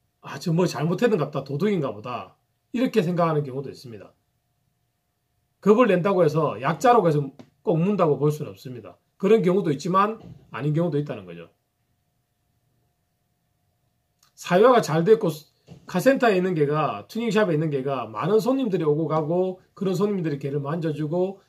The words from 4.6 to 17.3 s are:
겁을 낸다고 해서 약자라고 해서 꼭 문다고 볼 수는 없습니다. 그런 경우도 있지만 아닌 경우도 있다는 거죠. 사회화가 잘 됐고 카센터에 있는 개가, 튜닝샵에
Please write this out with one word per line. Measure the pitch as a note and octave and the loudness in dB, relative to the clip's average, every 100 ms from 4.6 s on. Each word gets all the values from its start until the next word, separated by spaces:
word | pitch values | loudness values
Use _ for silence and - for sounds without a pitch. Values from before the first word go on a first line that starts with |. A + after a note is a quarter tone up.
| _ _ _ _ _ _ _ _ _ _ | _ _ _ _ _ _ _ _ _ _
겁을 | F#3+ G#3+ A#3+ | 4 6 6
낸다고 | F3+ F3+ F#3 D#3 | 4 2 2 2
해서 | D#3 C#3+ G#2 | 2 -2 -2
약자라고 | C3+ E3+ B3 A3 F3 | -4 2 4 6 4
해서 | D3 C#3 - - _ | 2 -2 -10 -20 _
꼭 | - D#3+ | -2 0
문다고 | F3+ G3+ E3+ C3 | 0 0 0 2
볼 | D3 | 0
수는 | D3 A2+ | -2 -8
없습니다. | G2 B2+ B2 F#2+ - _ _ | -14 -16 -16 -18 -20 _ _
그런 | G3 A3+ | 2 2
경우도 | F3 F#3+ E3 | 4 0 0
있지만 | C3+ F3 F#3+ G#3 A3 - - _ | -2 0 2 0 -2 -14 -20 _
아닌 | A2 D3 | -6 -2
경우도 | D3+ E3+ C#3+ | 0 0 -2
있다는 | C#3+ A2 F2+ | -6 -10 -14
거죠. | E2+ E2+ _ _ _ _ _ _ _ _ _ _ _ _ _ _ _ _ _ _ _ _ _ _ _ _ _ _ _ _ - | -16 -18 _ _ _ _ _ _ _ _ _ _ _ _ _ _ _ _ _ _ _ _ _ _ _ _ _ _ _ _ -16
사회화가 | - F3+ A#3+ A#3+ | 0 4 6 6
잘 | D#3 D#3 E3+ | 2 2 4
됐고 | A3 F3 D3+ - _ - - - | 4 2 -4 -10 _ -20 -20 -8
카센터에 | F#3+ A#3+ C#4 A#3+ F#3+ | 0 2 4 2 2
있는 | F#3 | 0
개가, | E3 C#3+ D3+ C#3+ G#2 G#2 | 0 0 0 -2 -4 -8
튜닝샵에 | A3 A#3 | -6 -2